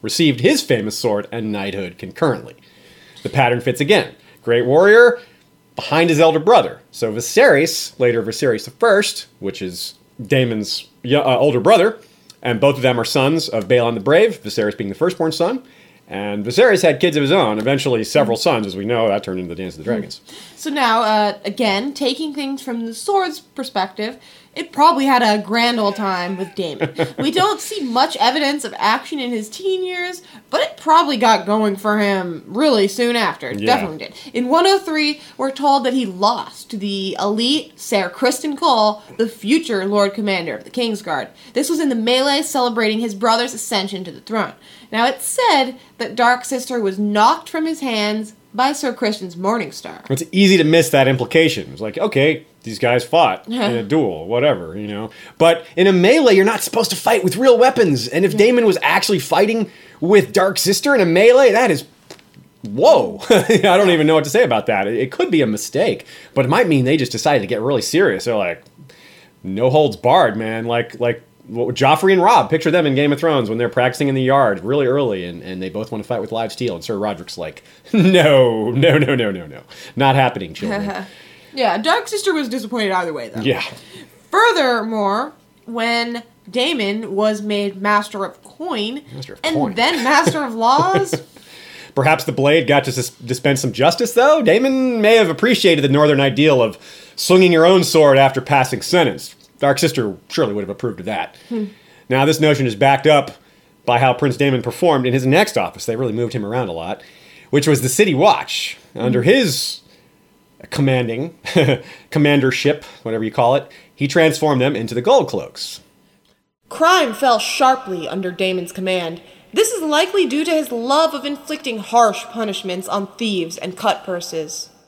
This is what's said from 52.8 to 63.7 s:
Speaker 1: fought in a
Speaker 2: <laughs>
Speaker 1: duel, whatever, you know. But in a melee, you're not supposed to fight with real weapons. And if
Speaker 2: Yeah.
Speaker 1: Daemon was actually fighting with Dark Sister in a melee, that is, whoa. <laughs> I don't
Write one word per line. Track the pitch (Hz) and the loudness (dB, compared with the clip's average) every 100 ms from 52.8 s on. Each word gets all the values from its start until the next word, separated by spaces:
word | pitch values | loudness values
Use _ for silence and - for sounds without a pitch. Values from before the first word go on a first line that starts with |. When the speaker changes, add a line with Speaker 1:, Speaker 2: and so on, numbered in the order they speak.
| 120 123 - | 0 0 0
Speaker 1:
fought | 165 147 92 - | 2 2 0 -6
in | |
a | 240 214 120 | -4 -2 -4
Speaker 2:
<laughs> | 101 | -2
Speaker 1:
duel, | 156 120 80 85 | 0 0 -4 -4
whatever, | 117 147 110 82 90 | 0 0 -2 -6 -10
you | 104 | -8
know. | 104 110 - - _ | -8 -10 -14 -20 _
But | 165 170 - - | 2 2 -2 0
in | 185 | 2
a | |
melee, | 185 185 302 269 196 | 4 4 4 6 4
you're | |
not | 196 214 | 4 0
supposed | - 220 220 | -4 -4 -2
to | 185 | -2
fight | - 220 | 0 0
with | 185 190 | 0 2
real | 262 233 | 4 6
weapons. | 254 254 202 135 117 | 4 4 2 0 -2
And | 151 190 | -2 0
if | |
Speaker 2:
Yeah. | 214 | 2
Speaker 1:
Daemon | 214 240 226 | 4 4 2
was | 180 | 2
actually | 143 185 185 196 | 0 0 0 -2
fighting | - 160 208 226 202 - - - | 0 2 2 0 -4 -8 -20 -6
with | 165 202 190 | 4 4 4
Dark | 196 190 190 | 0 0 0
Sister | 180 196 285 | -2 0 2
in | 277 | 2
a | 180 | 4
melee, | 170 220 254 262 | 6 6 8 6
that | 208 247 | 4 2
is, | 147 - _ _ - _ - _ _ | 0 -4 _ _ -20 _ -20 _ _
whoa. | - 104 226 233 - 208 - | -10 2 4 6 2 -6 2
<laughs> | |
I | 214 - 214 | 2 4 4
don't | 208 | 6